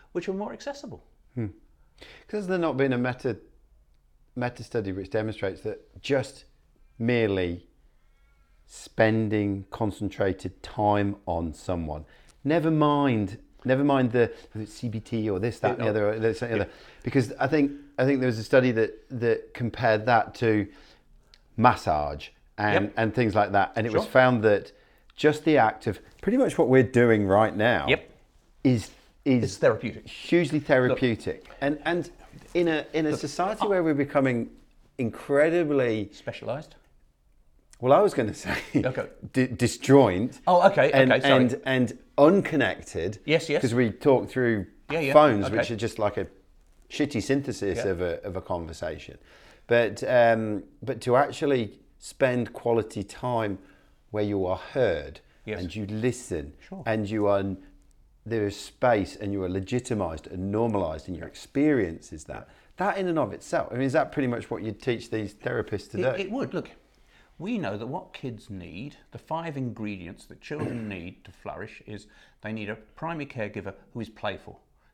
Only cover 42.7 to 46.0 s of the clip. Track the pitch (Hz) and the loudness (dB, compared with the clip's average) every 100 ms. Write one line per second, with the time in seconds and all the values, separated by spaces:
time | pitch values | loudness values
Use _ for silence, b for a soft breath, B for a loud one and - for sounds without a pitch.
42.7 | - - 87 87 107 - 160 156 147 127 | -2 -8 -6 -6 -6 -2 -2 0 -2 0
43.7 | 120 117 - 151 127 98 131 120 110 92 | 2 0 2 4 4 2 0 0 0 -4
44.7 | - - 151 139 147 151 107 92 110 120 | -12 -6 -4 4 8 8 4 0 -2 -2
45.7 | 113 113 - | -2 -4 -2